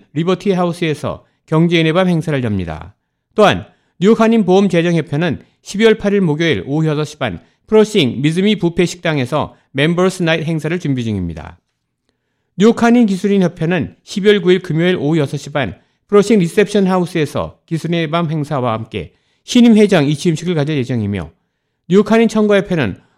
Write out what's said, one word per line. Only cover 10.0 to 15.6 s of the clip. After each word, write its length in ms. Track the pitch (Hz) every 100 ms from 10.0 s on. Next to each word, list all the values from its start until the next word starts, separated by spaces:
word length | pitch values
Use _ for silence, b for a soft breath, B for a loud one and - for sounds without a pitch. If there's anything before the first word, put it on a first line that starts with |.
| 185 185
나잇 220 | 165 165
행사를 340 | 160 160 156 175
준비 240 | 151 131
중입니다. 560 | 113 101 87 80 82 87 _ _ _ _ _ _ _ _ _ -
뉴욕 240 | 214 233
한인 240 | 233 240 220
기술인 360 | 190 208 202
협회는 540 | 180 175 165 180 - -
십이월 360 | _ 208 196 208
구 120 | 175
일 100 | 185
금요일 340 | - 156 180 185
오후 220 | 139 165
여섯 180 | 139 147
시 140 | -
반 300 | 147